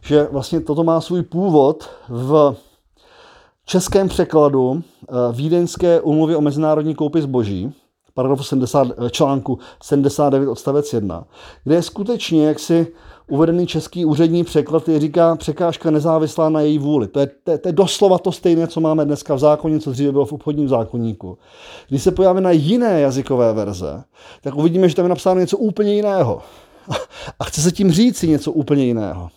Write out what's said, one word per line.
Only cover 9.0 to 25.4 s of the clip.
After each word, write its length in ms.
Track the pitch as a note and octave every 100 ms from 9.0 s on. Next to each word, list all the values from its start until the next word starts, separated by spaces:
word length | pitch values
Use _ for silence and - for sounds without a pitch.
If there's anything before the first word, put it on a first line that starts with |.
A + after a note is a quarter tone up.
| A#2+
eh, 40 |
článku 480 | - C#3+ C#3 A2+ B2 - -
sedmdesát 480 | - C#3+ C#3 C#3 D3
devět 180 | C3+ C#3
odstavec 440 | A#2 - C#3+ C#3+
jedna, 320 | A#2+ G2+ E2+ - - - -
kde 100 | -
je 80 | E3
skutečně 640 | E3 - G3+ A#3+ - D#3+ D3+
jaksi 400 | D3+ - E3 E3 - - - _
uvedený 380 | C#3 D#3+ E3+ F3
český 380 | D#3+ D#3 F3
úřední 400 | E3 D3 E3 E3+
překlad, 380 | E3 D#3 C#3+ D#3+
který 160 | D#3 D#3
říká: 380 | D3+ D3 E3 D#3+
„Překážka 540 | - D3 F3 D#3+ E3
nezávislá 580 | D3+ D#3 D#3+ D#3 D#3 D#3
na 120 | D#3
její 180 | D3+ D3+
vůli.“ 300 | C#3+ D3+ G2+
To 120 | C#3+
je, 60 | C#3 -
to 60 | -
je, 80 | D#3
to 100 | F#3
je 40 |
doslova 460 | D#3+ F#3+ - G3+ F3+
to 140 | F#3
stejné, 340 | - F#3 E3 E3
co 140 | E3
máme 240 | D#3+ D#3
dneska 300 | D3 C#3+ -
v 40 | C#3
zákoně, 420 | D3+ D3+ D#3+ D#3
co 100 | D3+
dříve 220 | B2+ C#3+
bylo 120 | C#3
v 80 | C#3
obchodním 360 | D3+ - D3 C#3+
zákoníku. 680 | B2+ A2 A#2+ A2+ G#2 F#2 F#2 _ - - - -
Když 140 | C3+
se 80 | F#3
podíváme 300 | F3+ F#3+ F#3
na 100 | F#3
jiné 500 | E3+ C#3+ A#3+ A#3+ F3
jazykové 520 | C#3 C3 C3+ C3 A#2
verze, 500 | G#2+ G#2 F#2+ F#2 D#2 - _ - -
tak 140 | -
uvidíme, 340 | C#3 D#3+ E3+ F#3
že 60 |
tam 100 | D#3
je 40 | F3+
napsáno 320 | F3 F#3+ F#3